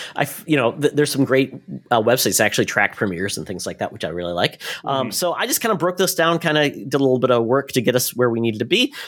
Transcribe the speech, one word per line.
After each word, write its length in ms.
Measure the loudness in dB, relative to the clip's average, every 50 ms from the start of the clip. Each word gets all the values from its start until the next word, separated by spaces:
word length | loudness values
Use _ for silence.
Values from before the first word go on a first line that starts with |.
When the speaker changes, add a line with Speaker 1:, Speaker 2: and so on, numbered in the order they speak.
| -14 -10 -2
Speaker 1:
I, 80 | -2
f-, 220 | -2 -2 -2 -12 -2
you 100 | 0 2
know, 140 | 2 2 0
th-, 220 | 0 2 -2 0 2
there's 160 | 2 0 0
some 140 | 2 0 2
great, 280 | 4 4 2 2 0 -4 -16 -14 -14 -14 -14 -4 _
uh, 100 | 0 2
websites 380 | 4 4 2 2 2 0 2 4
that 60 | 2
actually 220 | 2 2 0 -2
track 280 | 0 2 2 0 0 0
premieres 420 | -2 -4 -4 -2 -4 -6 -6 -6
and 80 | -8 -10
things 220 | -10 -10 -10 -8
like 120 | -10 -6 -6
that, 140 | -6 -8
which 120 | -6 -8 -8
I 40 | -6
really 240 | -6 -6 -6 -4 -2
like. 280 | 0 0 0 -2 -6 -10 -10 -10 -8 -4
Um, 220 | -2 -2 -2 -2 -2
Speaker 2:
Mm-hmm. 20 |
Speaker 1:
so 220 | -2 -2 -2 -2
I 160 | 0 -2 -2 -2
just 120 | -2 -2
kinda 140 | 0 0 0
broke 200 | 0 0 -2 0
this 180 | 0 0 0 2
down, 240 | 2 2 2 2 2
kinda 320 | 0 2 2 2 2 2
did 240 | -2 -6 -6 -2 0
a 40 | 2
little 200 | 4 4 4 4
bit 140 | 4 4
of 120 | 4 4 4
work 280 | 2 0 0 0 0
to 80 | -2 0
get 160 | 0 2 2
us 180 | 2 0 -2 0
where 160 | 0 0 2
we 80 | 2 0
needed 220 | 0 -2 -2 -2
to 40 | -2
be. 300 | 0 2 2 2 0 -2 -12 -12